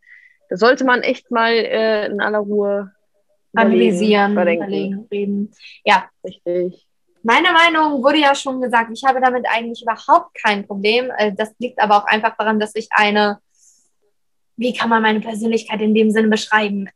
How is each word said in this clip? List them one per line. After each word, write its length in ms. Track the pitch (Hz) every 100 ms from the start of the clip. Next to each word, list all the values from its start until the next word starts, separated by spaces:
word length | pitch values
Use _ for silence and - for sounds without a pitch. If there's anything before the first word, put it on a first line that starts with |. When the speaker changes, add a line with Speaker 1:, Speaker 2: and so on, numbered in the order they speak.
| _ - _ _ -
Speaker 1:
das 100 | 185
sollte 220 | 233 277
man 180 | 262 247
echt 280 | - 254 -
mal, 220 | 233 226
äh, 540 | 233 - 220 220 214 208
in 120 | 202
aller 200 | 214 208
Ruhe 520 | 202 208 202 202 196 _ _ _ _ _ _
überlegen, 180 | 220 220
Speaker 2:
Analysieren, 580 | 185 220 180 214 202 202
Speaker 1:
überdenken. 320 | 208 175 170
Speaker 2:
überlegen, 440 | 196 202 196 196 220
reden. 400 | 202 202 202 208 _ - - 208
Ja. 240 | 190 - _ 190
Speaker 1:
Richtig. 640 | - 175 180 180 - _ _ _ _
Speaker 2:
Meine 280 | 226 262 359
Meinung 500 | 330 339 320 311 277
wurde 140 | 277 302
ja 160 | 285
schon 280 | 277 277 262
gesagt, 280 | 247 233 220
ich 100 | 226
habe 180 | 269 254
damit 240 | 254 247 -
eigentlich 360 | 226 233 233
überhaupt 500 | 233 214 - 311 - -
kein 240 | 220 202 202
Problem. 460 | 202 208 240 254 -
Äh, 160 | 214
das 200 | 202 214 -
liegt 200 | 240 -
aber 180 | 214 208
auch 80 | 208
einfach 300 | 214 220 220
daran, 240 | 214 214
dass 140 | 214
ich 140 | 220 214
eine, 480 | - 208 208 202 202 _ _ _ _ _ _ _ _ _ _ _ -
wie 160 | 247 -
kann 140 | 226
man 120 | 226
meine 200 | 220 214
Persönlichkeit 600 | 220 214 226 226 - 208
in 140 | 214 214
dem 160 | 220
Sinne 160 | 214 220
beschreiben? 600 | 214 - 214 208 202 196